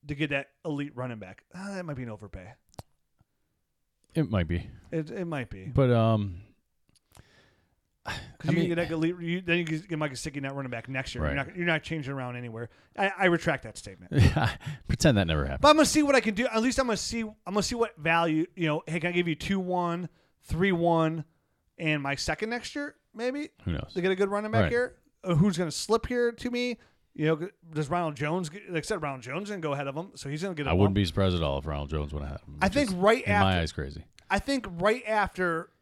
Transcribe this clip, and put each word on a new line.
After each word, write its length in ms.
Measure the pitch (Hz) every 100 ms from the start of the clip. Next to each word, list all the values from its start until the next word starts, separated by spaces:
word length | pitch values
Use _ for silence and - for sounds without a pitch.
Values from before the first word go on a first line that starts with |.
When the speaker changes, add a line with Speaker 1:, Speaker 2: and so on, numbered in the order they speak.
| 143
Speaker 1:
to 80 | 147
get 160 | 151
that 160 | 139 135 _ 165
elite 280 | 143 143 120
running 240 | 127 117
back. 240 | 92 95 _ 175
Uh, 200 | 196 190
that 100 | 175
might 100 | 143
be 60 |
an 60 | 123
overpay. 380 | 107 104 - 92 - _ - - _ _ _ _ _ _ _ _ _ _ _ _
Speaker 2:
It 160 | - 143
might 180 | 101 82
be. 220 | 85 - - -
Speaker 1:
It, 180 | 165 151
it 140 | 214 175
might 240 | 151 120
be. 160 | - 165
Speaker 2:
But, 260 | 127 131
um, 500 | 117 113 110 101 87 - _ _ _ _ _ _ - - _ _ _ _ _ _ _
Speaker 1:
'Cause 120 | - -
Speaker 2:
I 20 | - - 160
Speaker 1:
you 40 |
can 60 | 165
Speaker 2:
mean 120 | 175
Speaker 1:
get 60 | 170
that 160 | 170
elite, 240 | 165 160 180
you, 220 | 170 175
then 180 | 180 170
you 40 | 170
can 120 | 160
get 180 | 175 160
Mike 120 | 151
Gesicki 260 | 131 - 143
in 60 |
that 120 | 139 139
running 160 | 135
back 180 | 117 113
next 240 | 131 127
year. 100 | 120
Speaker 2:
Right. 120 | 151 139
Speaker 1:
You're 100 | 127
not, 100 | 180
you're 100 | 175
not 160 | 160
changing 280 | - 165 135
around 240 | 139 127 123
anywhere. 340 | 123 113 117 _ _ -
I, 140 | 196 190
I 100 | 190
retract 380 | 170 - 139
that 140 | 113 -
statement. 340 | - 95 175
Speaker 2:
<laughs> 40 | -
Yeah, 340 | 92 - - - - 147 -
pretend 300 | - - 110
that 100 | 90
never 160 | 78 67
happened. 160 | 67
Speaker 1:
But 80 | 294
I'm 60 | 302
gonna 100 | 302
see 160 | 302
what 140 | 294 269
I 40 |
can 140 | 220
do. 140 | 202 247
At 160 | 220
least 160 | 240 254
I'm 80 | 254
gonna 100 | 208
see, 240 | - 233
I'm 140 | 220 214 -
gonna 160 | 202
see 140 | 190 240
what 200 | 226 -
value, 500 | 151 165 170 156 170 -
you 100 | 160
know, 140 | 151 -
hey, 120 | 165
can 100 | 170
I 20 |
give 140 | 175 175
you 80 | 160
two 240 | - 196
one, 500 | 180 180 175 170 175 _ _ _
three 280 | - 160 196
one, 540 | 175 170 165 160 160 147 _ _ _ _ _
and 240 | 165 151
my 140 | 139 139
second 340 | - 156 220
next 240 | 240 233 294
year, 200 | 285 - _
maybe? 360 | 220 240 277 302 _ -
Speaker 2:
Who 80 |
knows? 180 | - -
Speaker 1:
To 80 | -
get 100 | 180
a 40 | 185
good 140 | 196
running 200 | 202 214
back 140 | 220
Speaker 2:
Right. 80 | -
Speaker 1:
here? 240 | 240 247 - _ _
Uh, 120 | 190 165
who's 200 | 202 170
gonna 140 | 175
slip 360 | - - 220 -
here 240 | 247 240
to 180 | 226 247
me? 300 | 240 247 233 - _ _
You 140 | - 151
know, 220 | 160 175 _ 170
does 160 | 151 143
Ronald 280 | 175 170 147
Jones 340 | 151 175 165
get, 180 | 180 202
like 120 | 170
I 40 | -
said, 160 | 208
Ronald 180 | 151 135
Jones 280 | 120 147 202
gonna 120 | 208
go 120 | 156
ahead 120 | 143 139
of 80 | 139
him, 140 | 190 -
so 120 | 139
he's 140 | 151
gonna 140 | 190 165
get 100 | 139
a 60 |
Speaker 2:
I 20 |
wouldn't 140 | 87 101
Speaker 1:
bump. 60 | 98
Speaker 2:
be 100 | 95
surprised 300 | 90 95 90
at 80 |
all 160 | 78 69
if 80 | 71
Ronald 240 | 73 71
Jones 200 | 76 73
went 120 | 76 71
ahead 140 | 71
of 60 | -
him, 100 | 147
Speaker 1:
I 20 | 190
Speaker 2:
which 80 |
Speaker 1:
think 160 | 214 269
Speaker 2:
is, 60 | 180
Speaker 1:
right 280 | 196 233
Speaker 2:
in 80 | -
Speaker 1:
after 140 | 208 196
Speaker 2:
my 140 | 185
eyes, 120 | 80
crazy. 340 | - 69 71 - _ _
Speaker 1:
I 120 | 196
think 260 | 233 277 202 170
right 240 | 190 240 220
after 640 | 214 202 - 185 165 175 _